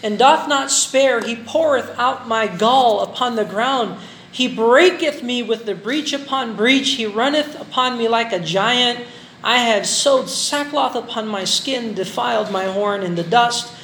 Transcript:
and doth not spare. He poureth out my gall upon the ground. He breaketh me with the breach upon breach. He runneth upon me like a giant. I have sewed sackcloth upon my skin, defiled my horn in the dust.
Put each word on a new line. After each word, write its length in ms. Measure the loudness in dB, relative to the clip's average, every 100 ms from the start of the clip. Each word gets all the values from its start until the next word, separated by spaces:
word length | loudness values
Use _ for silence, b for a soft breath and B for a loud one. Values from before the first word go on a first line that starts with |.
and 160 | -4 4
doth 260 | 6 6 2
not 240 | 0 0
spare. 520 | 0 0 2 4 2
He 140 | -2 -6
poureth 640 | -4 0 2 0 -2 -2
out 300 | -2 -2 -2
my 200 | -2 0
gall 520 | 2 4 6 4 2
upon 380 | -2 -2 -2 -2
the 80 | -2
ground. 520 | -2 0 0 -2 -6 B B B
He 200 | -4 -2
breaketh 720 | 0 4 6 6 4 -2 -4
me 180 | -4 -4
with 240 | -2 -4 -4
the 80 |
breach 380 | -8 -4 -4 -4
upon 460 | -6 -4 -4 -4 0
breach. 380 | 2 2 2 -2
He 100 | -2
runneth 540 | 0 0 0 -2 -6
upon 380 | -6 -2 0 0
me 120 | 0
like 240 | 0 0
a 60 | -4
giant. 680 | -2 0 2 2 2 0 -8 B B B 0
I 140 | 2
have 280 | 2 2 0
sewed 400 | 0 2 2 0
sackcloth 680 | -6 -4 -4 -2 -2 -2 -2
upon 340 | -6 -6 -6
my 160 | -4 -2
skin, 480 | -2 -2 -4 -4
defiled 580 | -6 -6 -2 0 0 0
my 140 | -2 -2
horn 360 | 0 0 0
in 140 | -2 -4
the 80 |
dust. 500 | 2 4 4 0 -8 B